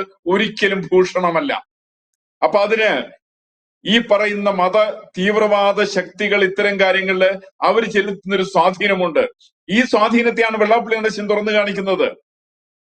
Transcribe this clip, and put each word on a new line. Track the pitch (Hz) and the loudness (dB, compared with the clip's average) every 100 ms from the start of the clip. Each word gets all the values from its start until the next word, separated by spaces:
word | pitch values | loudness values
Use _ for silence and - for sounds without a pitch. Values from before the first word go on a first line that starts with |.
| 196 _ 170 | -2 _ -2
ഒരിക്കലും | 196 214 - 196 196 | -2 -2 -2 -2 -2
ഭൂഷണമല്ല. | - 185 180 185 175 165 139 101 - _ _ _ _ _ _ _ | 0 2 2 0 -2 -2 -2 -4 -8 _ _ _ _ _ _ _
അപ്പൊ | 160 202 | 0 2
അതിന് | 202 220 214 139 - - _ _ _ _ _ _ 165 | 2 2 0 0 -4 -14 _ _ _ _ _ _ -2
ഈ | 226 | 0
പറയുന്ന | 233 202 208 208 202 | 2 2 2 -2 -2
മത | 185 185 214 214 - - 185 | 0 0 2 0 -2 -10 -4
തീവ്രവാദ | 196 208 214 208 202 202 | -2 2 0 2 0 0
ശക്തികൾ | 202 185 180 - 208 202 | -2 -2 -6 -6 -2 0
ഇത്തരം | 190 196 208 196 | 0 0 -2 2
കാര്യങ്ങളില് | 190 190 190 185 185 196 - - | 2 2 0 0 0 0 -10 -2
അവര് | 165 214 214 | 0 2 0
ചെലുത്തുന്ന | 202 202 202 185 196 | 0 -2 -6 -4 -4
ഒരു | |
സ്വാധീനമുണ്ട്. | 185 175 180 185 202 190 175 143 104 - _ _ - | 0 2 2 0 -2 0 0 0 -2 -4 _ _ -2
ഈ | 214 | 0
സ്വാധീനത്തെയാണ് | 254 214 214 233 233 226 226 220 | 2 2 2 2 0 0 -2 0
വെള്ളാപ്പള്ളി | 208 233 220 220 | 2 2 0 -2
നടേശൻ | 214 196 208 | -2 -4 -4
തുറന്നു | 208 214 | -2 0
കാണിക്കുന്നത്. | 214 202 190 190 175 120 - _ _ _ _ _ _ | 0 -2 -4 -2 -2 -2 -4 _ _ _ _ _ _